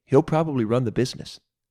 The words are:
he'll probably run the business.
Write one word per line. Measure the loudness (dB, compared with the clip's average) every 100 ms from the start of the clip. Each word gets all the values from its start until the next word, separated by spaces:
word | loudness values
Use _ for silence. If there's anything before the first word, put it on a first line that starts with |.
he'll | 0 2
probably | 4 0 0 -2
run | 0 0
the | 0
business. | -2 -2 -4 -16 -20 _ _ _